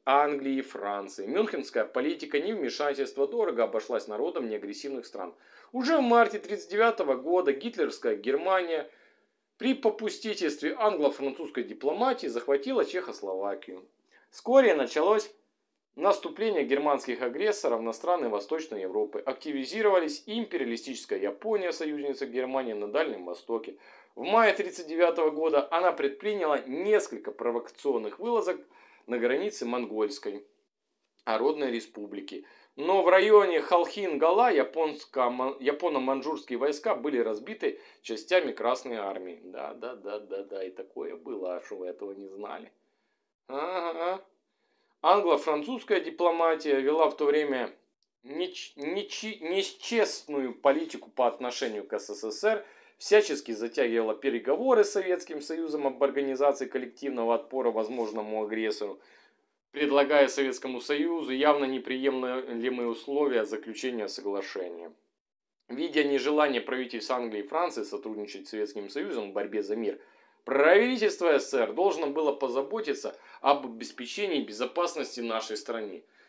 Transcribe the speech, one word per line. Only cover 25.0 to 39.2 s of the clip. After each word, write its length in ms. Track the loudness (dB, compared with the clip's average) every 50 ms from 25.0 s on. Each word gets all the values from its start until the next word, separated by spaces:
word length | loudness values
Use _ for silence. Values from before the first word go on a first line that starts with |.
| 4 4 4 4 2 2
года 360 | 2 2 2 4 4 4 2 2
она 200 | 2 2 4 2
предприняла 680 | 2 2 0 -2 -2 -4 -4 -4 -2 0 2 2 0 0 -2
несколько 640 | -4 -6 -4 2 2 2 2 2 0 -8 -10 -10 -10
провокационных 840 | -8 -4 -2 -2 -2 -2 -4 -8 -12 -4 -2 0 0 0 -2 -6 -8 -6
вылазок 420 | -4 0 0 0 0 0 -4 -4 -8 _ _ -20 -20 _ _ _ _
на 120 | -6 -2 0
границе 460 | 2 2 2 0 0 -4 -4 -4 -4
Монгольской 800 | -2 -2 -2 -4 -4 -2 -2 -2 -2 -2 -6 -8 -8 -8 -8 -12 _ _ _ _ _ _ _ _ _ _ _ _ _ _ _ _
Народной 460 | -2 0 2 2 2 0 0 -2 -2
Республики. 760 | -2 -4 -6 -10 -12 -14 -12 -12 -12 -12 -12 -12 -12 -14 -14 -18 -20 -20 _ _ _
Но 260 | -4 0 2 4 4
в 60 | 6 8
районе 520 | 8 8 10 10 10 10 10 8 4 0
Халхин-Гала 920 | 2 4 4 4 4 2 -2 -4 -4 -2 2 4 4 4 6 6 6 6
японско-ман-, 1040 | 6 4 2 2 0 -2 -2 -2 -2 -6 -12 -6 0 0 2 2 2 0 -2 -4 -4 0
японо-манчжурские 960 | 0 0 0 2 0 0 0 0 2 0 0 0 -2 -4 -6 -6 -6 -6 -2 0
войска 360 | 0 0 0 0 -2 -2 -2
были 240 | 0 -2 0 0 2
разбиты 600 | 2 0 -2 -4 -6 -10 -8 -4 -2 -2 -2 -4 -10 -20 -20 _
частями 500 | _ -8 -8 -8 -2 2 2 2 2 2
Красной 440 | -2 -2 0 0 0 0 -4 -6 -6
Армии. 440 | -4 -4 -4 -6 -6